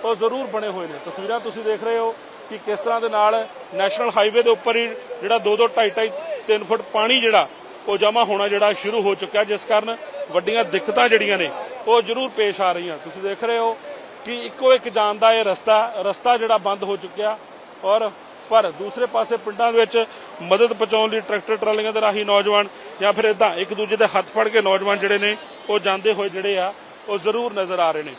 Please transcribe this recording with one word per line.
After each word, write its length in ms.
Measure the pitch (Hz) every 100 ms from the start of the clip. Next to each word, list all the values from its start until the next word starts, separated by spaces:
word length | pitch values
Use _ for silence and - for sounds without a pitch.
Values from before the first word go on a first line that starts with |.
ਉਹ 100 | 226
ਜ਼ਰੂਰ 320 | 214 226 254 247
ਬਣੇ 220 | 214 208
ਹੋਏ 180 | 185 165
ਨੇ। 240 | 143 170
ਤਸਵੀਰਾਂ 300 | 180 196 233
ਤੁਸੀਂ 240 | 233 202
ਦੇਖ 200 | 214 208
ਰਹੇ 140 | 226 233
ਹੋ 140 | 226 226 - - -
ਕਿ 80 | 208
ਕਿਸ 220 | 196 202
ਤਰ੍ਹਾਂ 200 | 226 233
ਦੇ 80 | 226
ਨਾਲ 380 | 214 214 226 220 - -
ਨੈਸ਼ਨਲ 360 | 185 190 208 240 214
ਹਾਈਵੇ 260 | 208 226
ਦੇ 80 | 233
ਉੱਪਰ 260 | 220 240 233
ਹੀ 120 | 233 - - -
ਜਿਹੜਾ 160 | 190 226
ਦੋ 180 | 202 220
ਦੋ, 100 | 233
ਢਾਈ 240 | 233 214
ਢਾਈ, 200 | 220 220 285 330 285 220
ਤਿੰਨ 180 | 214
ਫੁੱਟ 180 | 185 220
ਪਾਣੀ 380 | 202 220 220 262
ਜਿਹੜਾ 280 | 226 208 143 - - - -
ਉਹ 80 | 196
ਜਮ੍ਹਾਂ 280 | 208 226
ਹੋਣਾ 240 | 220 202 202
ਜਿਹੜਾ 240 | 202 208
ਸ਼ੁਰੂ 300 | 202 202 226
ਹੋ 120 | 202
ਚੁੱਕਿਆ, 300 | 196 190 208
ਜਿਸ 200 | 208 208
ਕਾਰਨ 320 | - 214 214 233 - - -
ਵੱਡੀਆਂ 340 | 175 185 226
ਦਿੱਕਤਾਂ 440 | 202 285 285 208 240
ਜਿਹੜੀਆਂ 300 | 220 208 190
ਨੇ 120 | 170 - - - -
ਉਹ 160 | 233
ਜ਼ਰੂਰ 280 | 208 233 262
ਪੇਸ਼ 300 | 208 208 190
ਆ 120 | 190
ਰਹੀਆਂ। 260 | 175 175 151
ਤੁਸੀਂ 240 | 165 190
ਦੇਖ 220 | 196 196
ਰਹੇ 140 | 233 233
ਹੋ 180 | 226 226 - - - -
ਕਿ 200 | - 240
ਇੱਕੋ 300 | 233 - 262
ਇੱਕ 140 | 254 247
ਜਾਣ 260 | 208 208
ਦਾ 180 | 208 226
ਇਹ 120 | 226
ਰਸਤਾ, 500 | 208 185 226 214 233 214
ਰਸਤਾ 400 | 190 - 247 240
ਜਿਹੜਾ 220 | 226 220
ਬੰਦ 260 | 196 196
ਹੋ 120 | 196 196
ਚੁੱਕਿਆ 420 | 190 185 208 214 - - - -
ਔਰ 260 | 190 214 220 - - - -
ਪਰ 200 | 220 190
ਦੂਸਰੇ 360 | 151 202 240 247
ਪਾਸੇ 300 | 233 226 233
ਪਿੰਡਾਂ 360 | 214 208 233
ਦੇ 80 | 226
ਵਿੱਚ 240 | 226 233 226 - - -
ਮਦਦ 300 | 170 190 233
ਪਹੁੰਚਾਉਣ 380 | 226 220 220 220
ਲਈ 100 | 220
ਟਰੈਕਟਰ 360 | - 208 - 214
ਟਰਾਲੀਆਂ 360 | 214 214 214
ਦੇ 80 | 220
ਰਾਹੀਂ 260 | 214 202 208
ਨੌਜਵਾਨ 420 | 202 202 208 202 - - -
ਜਾਂ 120 | 196
ਫਿਰ 120 | 202
ਏਦਾਂ 300 | 220 190 214
ਇੱਕ 200 | 170 185
ਦੂਜੇ 220 | 202 214 214
ਦੇ 100 | 214
ਹੱਥ 180 | 196 185
ਫੜ 220 | 220 220
ਕੇ 120 | 220
ਨੌਜਵਾਨ 380 | 196 190 202 202
ਜਿਹੜੇ 200 | 196 202
ਨੇ 180 | 202 214 - - -
ਉਹ 100 | 208
ਜਾਂਦੇ 340 | 190 190 202
ਹੋਏ 160 | 202 202
ਜਿਹੜੇ 300 | 180 202 196
ਆ 160 | 185 - - - -
ਉਹ 100 | 202
ਜ਼ਰੂਰ 340 | 180 220 240
ਨਜ਼ਰ 260 | 208 185 180
ਆ 120 | 170
ਰਹੇ 120 | 151
ਨੇ। 100 | 151